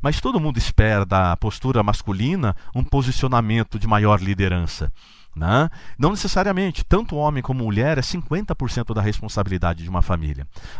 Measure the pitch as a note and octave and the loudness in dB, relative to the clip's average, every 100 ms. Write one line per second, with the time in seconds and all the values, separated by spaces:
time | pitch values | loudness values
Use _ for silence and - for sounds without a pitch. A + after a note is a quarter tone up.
0 | C#3+ D#3 B3 A#3 D3+ A2+ - - G#2+ G#2 | 0 0 0 0 0 0 0 4 4 4
1 | F#2+ F#2+ F2+ E2+ A2 - C3 B2 G#2 G#2+ | 2 2 2 0 -2 -4 0 2 2 0
2 | - F#2+ A#2+ F#3+ A#2 F#2 - B2 B2+ C#3 | -2 -2 0 0 0 -2 -4 -4 0 0
3 | B2+ B2 C3 B2 A2 A2+ A2 G#2+ G#2+ G#2+ | 2 0 2 2 2 0 0 -2 2 4
4 | G#2 G#2 F#2 F#2+ F#2+ F2+ E2+ - F#2 - | 4 4 2 0 0 0 -2 -4 -4 -4
5 | - - - D#2 D#2+ A#2+ D#3+ - - - | -8 -20 -14 -4 2 2 2 -4 -10 0
6 | D3 G3+ G#3 F#3+ G3 F#3 F#3+ - - F#3+ | 0 0 0 2 2 0 -2 0 2 2
7 | - D3 D3+ C#3+ B2 C3 A2+ G2+ C3+ D3+ | 2 -2 0 0 -2 -2 0 0 2 0
8 | B2 F3 - E3 G#3 - B2+ - A#2 G#2+ | -2 -4 -2 -4 -2 -4 -2 -2 -2 0
9 | G#2 G#2 G#2+ - G2 F#2 F2 E2 E2+ F2 | 0 0 -2 -2 -2 0 0 -2 -2 2
10 | - F2 D2+ C#2 C#2 - - | 2 2 -2 -6 -10 -12 -10